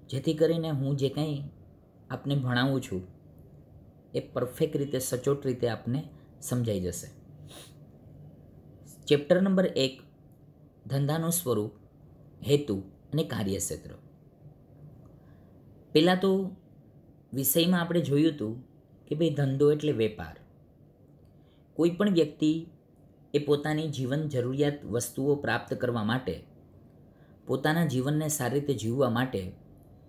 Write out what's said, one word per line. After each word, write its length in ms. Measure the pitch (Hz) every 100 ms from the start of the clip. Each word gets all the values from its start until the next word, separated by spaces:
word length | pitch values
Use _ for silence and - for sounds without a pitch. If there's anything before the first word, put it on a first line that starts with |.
| -
જેથી 280 | 131 165 156
કરીને 300 | 160 165 160
હું 260 | 139 135 139
જે 120 | 135
કંઈ 280 | 147 151 139 143 - - - - - -
આપને 240 | 127 139 143
ભણાવું 440 | 123 123 135 135
છું 240 | - 92 - - - - - - - - - - -
એ 60 | - -
પરફેક્ટ 480 | 127 123 - 151 147
રીતે, 180 | 143 131
સચોટ 460 | - 123 160 143 135
રીતે 200 | 120 120
આપને 320 | 110 117 139 - - - -
સમજાઈ 440 | - 123 113 98 90
જશે. 200 | - - - - - - - - - - - - - - - - - - - - - -
ચેપ્ટર 340 | 143 - 180
નંબર 280 | 196 185 180 -
એક, 180 | 135 - - - - - - - - _ -
ધંધાનું 460 | 139 143 160 165
સ્વરૂપ, 380 | 165 127 107 107 - - - - - - -
હેતુ 320 | 120 143 - 95 - - -
અને 100 | 151
કાર્યક્ષેત્ર. 680 | 156 110 98 95 - - - - - - - - - - - - - - - - - - - - - - -
પહેલાં 260 | 151 170 185
તો 100 | 190 190 185 - - - - - - - -
વિષયમાં 480 | 127 131 170 170 180
આપણે 220 | 170 170
જોયું 320 | 139 143 160
હતું 180 | 147 107 120 - - - -
કે 140 | - 151
ભાઈ 160 | 165
ધંધો 360 | 143 135 135 147
એટલે 200 | 151 151
વેપાર. 440 | 117 110 - 80 78 - - - - - - - - - - - - - -
કોઈ 180 | 170 175
પણ 180 | 208
વ્યક્તિ 380 | 170 147 - 156 160 - - _ - - - -
એ 80 | 147 143
પોતાની 400 | 143 151 151 160
જીવન 340 | 127 127 143 156
જરૂરિયાત 500 | 131 123 139 147 143 -
વસ્તુઓ 500 | 117 - - 139 143
પ્રાપ્ત 380 | 135 117 -
કરવા 320 | 110 - 117 104
માટે, 240 | 127 110 82 - - - - - - - - - - -
પોતાના 400 | 131 156 165 160
જીવનને 440 | 127 131 151 151
સારી 300 | - 123 139
રીતે 200 | 143 123
જીવવા 260 | 110 131 123
માટે 320 | 117 131 98 90 - - - - -